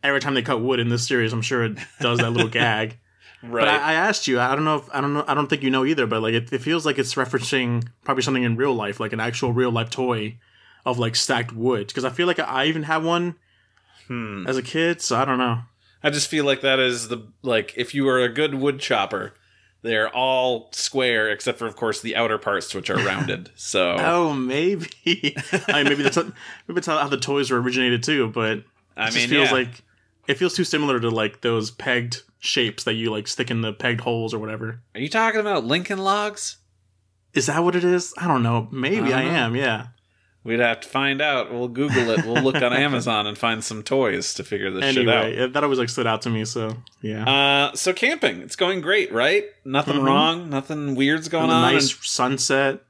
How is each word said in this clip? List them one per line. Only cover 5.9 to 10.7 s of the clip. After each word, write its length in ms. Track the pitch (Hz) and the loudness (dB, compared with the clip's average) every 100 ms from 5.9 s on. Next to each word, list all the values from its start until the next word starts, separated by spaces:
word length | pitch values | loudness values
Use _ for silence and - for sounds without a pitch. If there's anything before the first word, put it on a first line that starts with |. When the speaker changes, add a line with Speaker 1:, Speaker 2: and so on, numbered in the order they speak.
| 156 117 | 2 2
Speaker 1:
but, 160 | 110 | 2
like, 120 | 110 | 2
it, 180 | 117 120 | 0 -2
it 100 | 131 | -4
feels 220 | 139 170 151 | 0 0 0
like 120 | 135 | 0
it's 160 | 123 | -2
referencing 720 | - 123 127 120 135 123 120 117 _ | -2 0 -2 0 0 0 -2 -4 _
probably 180 | - 131 | -2 0
something 200 | 135 131 | 2 2
in 140 | 120 113 | 2 2
real 180 | 139 | 0
life, 240 | 120 101 101 | 0 -4 -4
like 120 | 110 | -4
an 80 | 113 | -2
actual 320 | 113 117 123 | -4 -2 0
real 180 | 120 123 | 2 2
life 200 | 113 113 | 0 -2
toy 480 | - 127 117 107 120 _ _ - | -2 -2 -2 -4 -10 _ _ -20